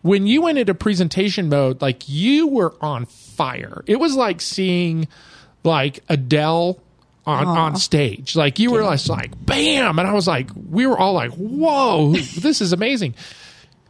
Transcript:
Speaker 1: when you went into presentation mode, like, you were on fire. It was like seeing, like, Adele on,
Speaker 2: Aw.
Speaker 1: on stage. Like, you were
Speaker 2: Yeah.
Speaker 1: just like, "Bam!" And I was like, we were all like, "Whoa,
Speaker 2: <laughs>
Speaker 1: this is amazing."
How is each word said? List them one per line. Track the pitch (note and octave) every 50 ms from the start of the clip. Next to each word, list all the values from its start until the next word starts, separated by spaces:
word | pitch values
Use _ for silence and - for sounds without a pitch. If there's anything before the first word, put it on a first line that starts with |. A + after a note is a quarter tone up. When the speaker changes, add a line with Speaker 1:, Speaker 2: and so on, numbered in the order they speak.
| -
Speaker 1:
when | E3 G3+ G3+ G3
you | G#3 A#3+ D4+
went | E4+ E4+ D#4 C#4
into | A#3+ G3 F#3
presentation | - - G#3+ G3+ F3 F#3 D#3+ - F#3+ G3 G#3 F3+ - F3+ D3+
mode, | D3 C#3+ C#3 C3 B2+ C3
like, | C#3+ C3+ B2 - - -
you | C#3 D3+ F#3+ B3 C#4 D4+ E4
were | D4+ C#4 A#3 F#3 D#3 - _
on | - D3+ C#3+ A#2+ A#2+
fire. | - - - - - - - D3+ C3 B2 - - - - - -
It | - G3+ C#4
was | E4 E4 C4+
like | C4+ B3 G#3 F3+ E3
seeing, | - - - - F#3+ F#3 F3+ F3 F3 E3+ D#3+ D#3+ D#3+ - - - - - - - - _ _ _ -
like, | E3 E3 D3 C3+ D3 C3+ - _ -
Adele | E3 C#3 C3 A#2+ D3+ D3 D3+ D#3 E3 E3 E3+ F3+ F#3 - _ _ _ _ _ _ _ _ _
on, | D#3 D3+ C3 D3
Speaker 2:
Aw. | - E3 E3+ D#3+
Speaker 1:
on | D#3 D3
stage. | F#3+ - - - D3+ C#3+ A#2 F#2+ - C3 - -
Like, | E3 D3+ C#3+ C3+ -
you | A3 B3
were | B3 A3
Speaker 2:
Yeah. | G#3+ G3
Speaker 1:
just | D3+ C3+ - D#3
like, | D#3+ - - - - - -
"Bam!" | - - C#4 D4 D#4+ D4+ C#4 B3+ G#3 D#3 E3
And | F3+
I | F#3+
was | G#3 G#3 F3 F#3
like, | E3 B2+ C3 - - - - -
we | D#3 G#3 B3+
were | C4+ A#3+ E3+
all | F#3 G3 F#3+
like, | E3+ A#2+ A#2+
"Whoa, | - E3+ F#3+ A3 C4 D4 D#4 E4 D4 C#4 C4+ A#3 G3 D#3 D3+ D3
Speaker 2:
<laughs> | E3 - C#3 B2 - E3
Speaker 1:
this | F3+ D4+ D4 -
is | G#3 E3+
amazing." | F3+ F3 A3 B3 C#4 A#3 G3+ B2+ A2+ - - - - - - - - - - _ _ _ _